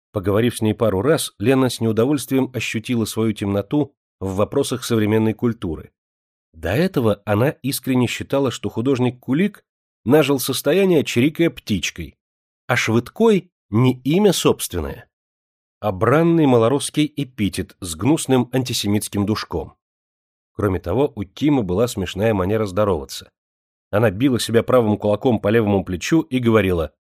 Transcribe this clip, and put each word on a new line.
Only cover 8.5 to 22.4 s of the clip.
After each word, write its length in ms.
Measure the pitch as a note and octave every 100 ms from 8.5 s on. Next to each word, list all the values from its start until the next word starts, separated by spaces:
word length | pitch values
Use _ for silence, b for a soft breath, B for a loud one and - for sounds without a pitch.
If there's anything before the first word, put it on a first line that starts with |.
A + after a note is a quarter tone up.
что 200 | - G2+
художник 500 | A#2+ B2 B2+ B2 B2+
Кулик 420 | - C#3 G#3 - _ _ _ _ G#2
нажил 320 | D3+ C#3 C#3
состояние, 680 | - B2+ C#3+ F3+ G3 D#3+
чирикая 460 | - A#2+ C#3 D#3+ E3
птичкой, 680 | - - F#2+ - - D#2 _ _ _ _ _ -
а 100 | C3
Швыдкой — 720 | - A2+ - - A3+ G3 - _ -
не 320 | G#2 B2+ B2+
имя 280 | C3 E3+ G#3
собственное, 800 | - C#3+ G2+ - F2 C#2+ C#2 - _ _ _ _ _ _ -
а 140 | G#2
бранный 540 | F#2 A2 D3 E3+ E3+ D3
малоросский 680 | B2 A2+ C#3 - - D3+ -
эпитет 600 | C#3 - G2 F2+ - -
с 140 | F2+ D#2+
гнусным 520 | A#2+ D#3 - C3 B2
антисемитским 760 | C3 B2+ A2+ G#2 G#2 - G2+ G2+
душком. 480 | G#2+ - F2 F2 _ _ _ _ _ _ _ _
Кроме 280 | - G#2 F2+
того, 320 | E2+ G#2+ C#3+
у 80 | -
Кимы 380 | F#2+ - C#3+ C#3
была 240 | F#2+ F2+ B2
смешная 460 | G#2 F2+ F#2 A2+
манера 320 | G#2